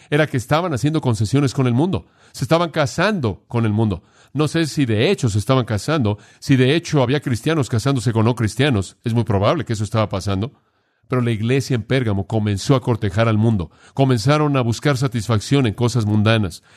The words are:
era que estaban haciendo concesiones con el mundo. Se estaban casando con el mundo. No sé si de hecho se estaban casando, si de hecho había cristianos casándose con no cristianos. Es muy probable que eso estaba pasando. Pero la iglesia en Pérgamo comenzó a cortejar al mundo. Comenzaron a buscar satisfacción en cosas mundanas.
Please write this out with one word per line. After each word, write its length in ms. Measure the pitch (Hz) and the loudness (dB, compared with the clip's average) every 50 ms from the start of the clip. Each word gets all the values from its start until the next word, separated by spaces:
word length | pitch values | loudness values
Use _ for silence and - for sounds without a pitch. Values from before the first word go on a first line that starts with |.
| - - | -8 -2
era 160 | 147 151 156 | 0 0 0
que 100 | - - | 0 -2
estaban 380 | 127 - - 147 160 180 180 143 | -4 -2 0 0 0 0 -2 -2
haciendo 260 | 113 110 151 156 156 | -2 -2 0 0 0
concesiones 540 | - 127 113 104 110 98 131 143 143 127 - | 0 0 0 0 0 0 0 2 0 0 0
con 140 | 139 131 123 | 0 0 0
el 40 | |
mundo. 360 | 117 123 160 190 151 90 - _ _ _ _ _ | 2 2 0 0 -2 -4 -8 _ _ _ _ _
Se 120 | - - 135 | -10 -6 -2
estaban 260 | - 160 170 175 160 | 0 2 2 0 0
casando 760 | - 165 143 123 - - 175 214 220 175 120 104 92 - _ | -2 -2 -2 -2 0 0 0 0 0 0 -2 -4 -4 -6 _
con 180 | - - 117 113 | -6 -4 -2 0
el 80 | 110 | 0
mundo. 300 | 104 107 113 107 92 85 - _ _ _ _ _ | 0 0 0 0 -2 -4 -8 _ _ _ _ _
No 160 | - 139 156 147 | -2 -2 0 0
sé 180 | - 165 165 | 0 0 -2
si 180 | 139 - 151 135 | 0 0 0 0
de 240 | 113 110 104 127 185 | 2 2 2 2 2
hecho 200 | 202 - - 113 | 0 0 0 0
se 100 | 95 107 | 0 0
estaban 260 | - - 131 131 113 | 0 2 2 2 2
casando, 520 | 110 110 98 - - 156 160 117 101 104 - - - _ _ | 0 -4 -4 -2 -2 0 0 0 0 -2 -4 -8 -20 _ _
si 160 | - - 139 | 0 2 2
de 180 | 131 127 127 156 | 4 4 2 2
hecho 260 | 170 - - 156 147 | 0 -2 0 0 0
había 200 | 123 110 139 151 | 2 2 0 -2
cristianos 480 | - 139 120 107 - 147 160 156 123 - | -2 -2 -4 -2 -2 -2 0 0 0 0
casándose 440 | 123 110 - 139 139 123 101 120 | -2 -2 0 0 -2 0 0 0
con 120 | 107 113 107 | 0 2 2
no 100 | 117 123 | 2 2
cristianos. 600 | - 113 101 - - 139 151 113 104 92 - - _ - | 0 -2 -4 -2 0 0 2 2 0 -2 -4 -8 _ -6
Es 100 | 123 110 | -2 -2
muy 80 | 120 | -2
probable 420 | 110 - 98 95 101 123 170 160 110 | 0 0 0 0 2 0 0 -2 -2
que 100 | - 117 | -4 -4
eso 100 | 101 110 | -4 -4
estaba 240 | - - 110 107 90 | -4 -2 -2 -2 -2
pasando. 440 | 104 95 87 98 98 95 107 135 - _ _ _ _ _ _ _ _ _ _ | -4 -4 -4 -2 -2 -2 -4 -6 -8 _ _ _ _ _ _ _ _ _ _
Pero 160 | - 131 127 | -4 -2 -2
la 80 | 120 117 | 0 0
iglesia 460 | 117 101 113 117 131 139 120 - 131 | -2 -2 0 0 0 0 0 0 -2
en 80 | 113 104 | -2 -2
Pérgamo 420 | - 127 135 127 110 98 98 95 | -2 -2 -2 0 0 -2 -2 -4
comenzó 480 | - 113 110 104 104 101 92 - - 139 | -2 -2 -2 0 0 -2 -2 0 2 0
a 60 | 123 | 2
cortejar 480 | - 131 117 101 107 98 87 110 117 117 | 2 0 -2 -2 -2 -2 0 0 2 2
al 100 | 107 104 | 2 2
mundo. 320 | 110 117 113 92 80 - _ _ _ - - | 2 2 2 0 -4 -6 _ _ _ -8 -2
Comenzaron 640 | - 135 131 127 113 101 139 151 151 151 147 139 | 0 2 2 2 2 2 2 2 2 2 2 2
a 60 | 131 | 0
buscar 340 | 117 120 110 - - 147 139 | 0 0 -2 -2 0 0 0
satisfacción 720 | 110 131 127 120 117 98 - 113 104 - - 139 143 127 110 | 0 -2 -2 -2 -4 -2 0 0 0 0 0 0 2 2 0
en 60 | 95 | 0
cosas 320 | - 120 117 - 123 107 | 0 -2 0 0 0 0
mundanas. 580 | 104 107 107 101 110 113 110 101 90 - - _ _ _ | 2 2 4 4 4 2 2 0 -2 -6 -10 _ _ _